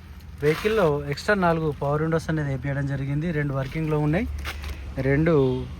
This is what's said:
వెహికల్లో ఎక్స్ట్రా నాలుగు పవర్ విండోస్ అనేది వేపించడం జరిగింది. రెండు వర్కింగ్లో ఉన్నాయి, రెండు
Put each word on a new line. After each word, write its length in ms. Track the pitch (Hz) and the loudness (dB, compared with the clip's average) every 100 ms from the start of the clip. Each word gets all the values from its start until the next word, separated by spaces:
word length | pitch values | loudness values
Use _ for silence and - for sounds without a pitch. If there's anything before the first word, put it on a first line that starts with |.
| - - - - | -18 -18 -16 -2
వెహికల్లో 640 | 147 160 214 220 165 147 143 | 0 2 2 4 4 2 -2
ఎక్స్ట్రా 240 | 139 - 208 | -2 2 4
నాలుగు 360 | 180 165 156 143 | 4 2 0 -2
పవర్ 200 | 143 147 | 0 0
విండోస్ 280 | 160 160 - | 0 0 0
అనేది 200 | 156 143 | -2 -2
వేపించడం 360 | 135 139 139 139 | -4 -2 -2 -2
జరిగింది. 440 | 139 139 143 170 | -2 -2 -2 -2
రెండు 220 | 151 143 | -2 -2
వర్కింగ్లో 460 | 135 131 160 160 151 | -2 -4 -4 0 2
ఉన్నాయి, 280 | 147 170 247 - - - - - - - 131 | 2 2 0 -4 -8 -8 -8 -8 -8 -4 2
రెండు 560 | 139 160 156 131 127 127 - | 4 6 6 4 2 -4 -6